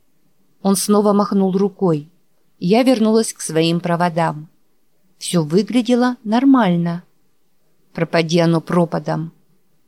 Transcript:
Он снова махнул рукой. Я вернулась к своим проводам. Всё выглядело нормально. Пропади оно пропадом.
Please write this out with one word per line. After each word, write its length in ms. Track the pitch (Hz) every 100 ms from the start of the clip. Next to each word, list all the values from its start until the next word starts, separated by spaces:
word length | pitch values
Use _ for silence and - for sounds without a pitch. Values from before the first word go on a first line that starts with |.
| _ _ _ _ _ _
Он 140 | 196 196
снова 340 | - 208 208
махнул 400 | 202 202 196 190
рукой. 580 | 190 196 - 185 151 147 _ _ _ _ -
Я 220 | 175 220
вернулась 500 | 254 247 220 220 226
к 80 | -
своим 400 | - 156 165 170
проводам. 640 | 175 170 175 165 160 151 160 _ _ _ _ _ _ -
Всё 240 | - 175
выглядело 720 | 151 175 220 233 233 240 247 247
нормально. 800 | 208 226 277 262 196 175 170 175 - _ _ _ _ _ _ _ _
Пропади 460 | - 165 170 165 170
оно 220 | 165 165
пропадом. 680 | - 175 165 160 151 156 160 - _ _ _ _